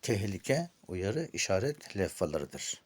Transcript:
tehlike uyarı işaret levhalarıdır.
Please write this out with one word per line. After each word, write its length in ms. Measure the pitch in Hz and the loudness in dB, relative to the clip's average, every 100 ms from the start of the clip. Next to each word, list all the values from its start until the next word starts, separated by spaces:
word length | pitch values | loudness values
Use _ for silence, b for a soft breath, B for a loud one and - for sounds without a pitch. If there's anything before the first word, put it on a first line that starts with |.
tehlike 680 | - 107 104 95 - 139 175 _ - | 2 2 2 -4 2 2 2 _ -8
uyarı 400 | 90 95 139 160 | -2 0 0 -2
işaret 640 | - - 95 127 147 - 101 | -4 2 2 2 -4 -8 0
levhalarıdır. 840 | 87 - 85 76 73 71 - - | 0 2 0 0 -4 -6 -8 -8